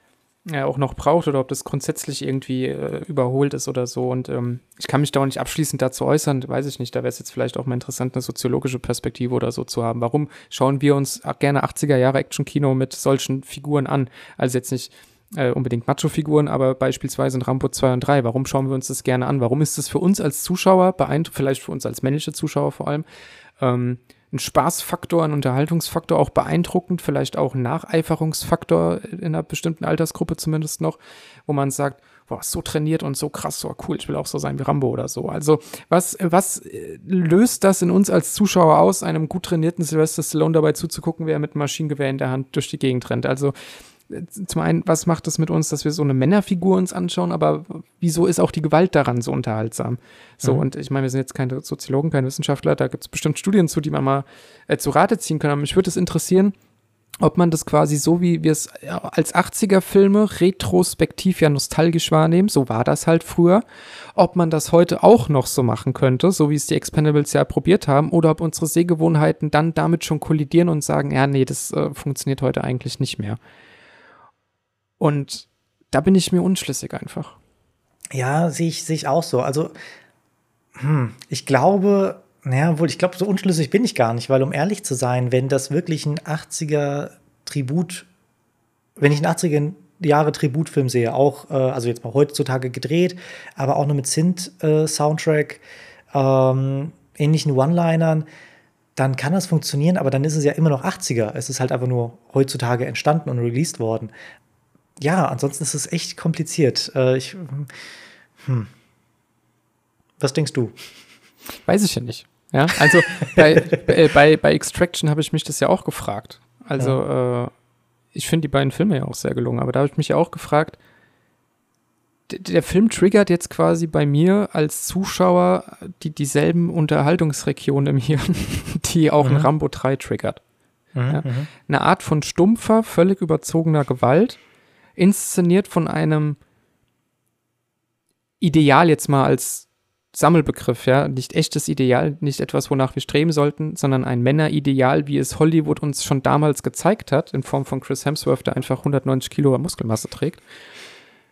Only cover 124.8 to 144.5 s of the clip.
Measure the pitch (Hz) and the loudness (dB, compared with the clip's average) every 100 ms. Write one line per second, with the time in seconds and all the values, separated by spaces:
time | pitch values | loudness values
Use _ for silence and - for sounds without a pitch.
124.8 | - 180 190 - 180 180 180 185 - - | -6 -4 -4 0 4 4 4 2 -2 -18
125.8 | - - 156 151 143 147 160 170 170 170 | -18 -10 -10 -6 -2 2 2 2 0 0
126.8 | 151 151 143 175 160 139 - 139 - 139 | 0 2 2 2 0 -2 -4 -4 -2 0
127.8 | 143 139 123 143 - 98 - - - - | 0 0 0 -2 0 -2 -2 -6 -6 -6
128.8 | - 170 156 147 135 143 139 151 147 - | -2 2 4 4 4 4 4 2 -2 -2
129.8 | 131 135 - 110 - - _ _ _ _ | -2 -2 -4 -4 -4 -8 _ _ _ _
130.8 | _ 135 123 147 139 123 151 - - 143 | _ -4 -2 -2 -2 -6 -6 -14 -4 0
131.8 | - 190 - 151 - - 185 233 - 220 | 2 0 2 -2 -2 2 2 2 2 2
132.8 | 226 - 180 196 165 156 - 165 165 156 | 2 2 2 2 0 -2 0 -2 2 2
133.8 | 135 131 120 151 247 - _ _ _ _ | 0 0 4 4 4 0 _ _ _ _
134.8 | _ - 190 202 - - 175 180 196 180 | _ 2 2 2 -2 0 4 4 2 -2
135.8 | 156 151 156 156 151 147 _ _ _ _ | -2 -2 0 0 -2 -6 _ _ _ _
136.8 | _ _ _ _ _ _ _ _ _ _ | _ _ _ _ _ _ _ _ _ _
137.8 | _ _ _ _ _ - 180 160 143 135 | _ _ _ _ _ -2 2 4 6 6
138.8 | 170 147 - 143 139 135 - - - _ | 6 4 2 2 4 2 -2 -10 -14 _
139.8 | _ _ _ - 151 165 143 - - 117 | _ _ _ 0 4 4 2 -2 -4 -2
140.8 | - 131 143 131 - - - 156 - 143 | 2 2 2 -4 -4 -2 -2 -2 -4 0
141.8 | 131 123 156 143 147 139 - 143 - 135 | 2 4 2 -2 -4 -4 -2 -4 -2 0
142.8 | 131 - - 143 160 147 147 147 156 170 | 0 -2 -2 0 2 2 0 0 -8 -2
143.8 | 143 135 127 123 123 147 156 | 0 0 0 0 2 2 2